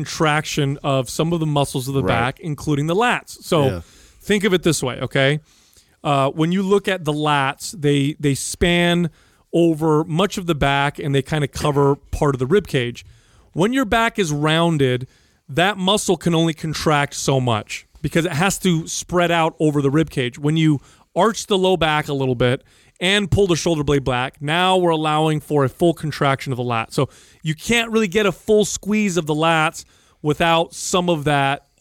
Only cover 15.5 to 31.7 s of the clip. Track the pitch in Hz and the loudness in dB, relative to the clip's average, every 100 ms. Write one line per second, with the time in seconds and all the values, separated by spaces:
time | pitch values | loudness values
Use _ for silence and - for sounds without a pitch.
15.5 | 139 185 190 185 214 - 175 175 165 165 | 0 0 0 0 0 0 0 0 2 0
16.5 | 156 160 143 165 147 143 - - 135 123 | -2 -8 -4 0 2 0 -4 0 0 0
17.5 | 107 - - - - 151 170 170 147 190 | -2 -4 -14 -14 -10 -4 -2 -2 0 -2
18.5 | - 185 160 170 - - 180 170 170 160 | 0 0 0 -2 -10 -4 -2 0 2 0
19.5 | - 156 143 139 151 156 147 123 151 147 | 0 0 2 0 0 0 -2 -6 -4 -2
20.5 | 160 156 143 - _ _ 165 208 - - | 2 2 2 -2 _ _ 0 0 0 -2
21.5 | 196 185 180 160 151 151 143 131 123 123 | 0 2 2 2 0 -2 -2 -2 2 2
22.5 | 131 _ _ _ - 175 208 196 196 196 | 0 _ _ _ -4 0 0 2 2 2
23.5 | 156 175 156 143 143 131 123 131 - 147 | 2 0 0 0 0 0 -2 -4 -6 -2
24.5 | 170 185 185 175 160 156 151 160 151 - | 0 2 2 2 0 0 2 2 0 0
25.5 | 147 131 - 175 156 151 - 143 135 143 | 0 0 2 0 2 -6 -2 0 0 -4
26.5 | 123 123 113 - - 131 - - _ 156 | -6 -4 -4 -4 -2 -4 -4 -20 _ -8
27.5 | 156 - 233 233 220 214 202 202 - - | -6 -2 -2 0 0 0 0 0 -2 2
28.5 | 214 196 - 190 214 208 170 156 151 165 | 2 2 -4 -2 0 0 -2 -2 0 2
29.5 | 160 156 - - _ _ _ 151 143 170 | 2 0 -4 -20 _ _ _ -4 0 2
30.5 | 165 170 - - 185 175 160 143 143 139 | 2 0 -6 -2 0 0 0 0 0 0
31.5 | 143 _ | -2 _